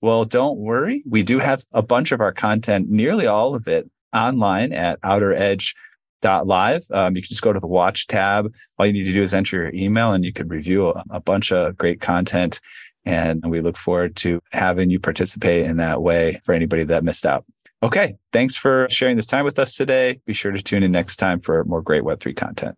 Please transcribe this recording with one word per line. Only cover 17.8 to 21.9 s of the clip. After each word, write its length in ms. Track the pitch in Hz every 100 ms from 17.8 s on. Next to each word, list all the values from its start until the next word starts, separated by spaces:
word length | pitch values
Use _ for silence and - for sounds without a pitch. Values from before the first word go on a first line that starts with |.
Okay, 320 | 113 185 185 101 _
thanks 240 | 117 127 -
for 320 | 139 131 127
sharing 280 | - 127 120
this 100 | 107
time 160 | 131
with 160 | 143 139
us 160 | 135 -
today. 460 | 135 131 127 127 -
Be 80 |
sure 200 | 104 101
to 80 | 95
tune 220 | - 101
in 80 | 95
next 260 | 90 87 -
time 240 | 95 87
for 240 | - 82 -
more 160 | 82
great 240 | 80